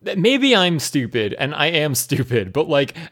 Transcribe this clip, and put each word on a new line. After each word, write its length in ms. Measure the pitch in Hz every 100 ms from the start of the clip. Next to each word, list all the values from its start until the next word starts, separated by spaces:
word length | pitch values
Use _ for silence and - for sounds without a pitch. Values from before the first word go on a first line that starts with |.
th-, 120 | - 196
maybe 380 | 185 269 269 226
I'm 220 | 180 165
stupid, 540 | - 147 120 120 104 -
and 160 | 135
I 120 | 147 147
am 280 | 170 151
<laughs> 120 | 131 -
stupid, 460 | 143 123 120 92
but, 160 | 110 160
like, 260 | 143 143 - 165